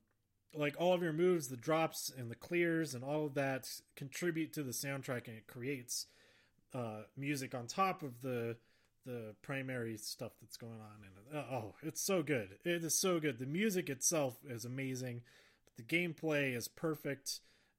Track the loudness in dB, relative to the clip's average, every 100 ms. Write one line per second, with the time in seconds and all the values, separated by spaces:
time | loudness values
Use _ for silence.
0 | _ _ _ _ _ -2 -2 4 4 6
1 | 4 4 6 6 2 -4 2 4 4 0
2 | -6 -6 -8 -8 0 4 4 4 2 -2
3 | -2 0 2 2 2 0 -4 -12 _ -12
4 | -10 -2 0 0 -2 -4 -4 -2 -2 -4
5 | -2 -4 -6 -14 -12 -6 -4 -4 -4 -6
6 | -6 -14 -20 _ _ _ _ -4 -4 -6
7 | -10 -6 -2 -2 -4 -6 -4 2 2 2
8 | -6 -6 -4 -2 -2 -4 _ _ _ _
9 | -10 -8 -10 -12 -6 -4 -2 -2 -2 -4
10 | -6 -6 -8 -10 -18 -14 -12 -12 -14 -18
11 | -20 -20 -8 -8 -4 -4 -6 -8 -8 -2
12 | 2 2 4 2 0 -4 0 0 2 4
13 | 4 4 2 0 -2 2 4 2 0 2
14 | 4 4 2 -2 -10 -8 -6 -4 -4 -2
15 | -4 -8 -12 -20 -20 _ _ -18 0 2
16 | 2 0 2 4 4 0 -4 -2 -2 0
17 | -2 -4 -6 -8 -12 _ _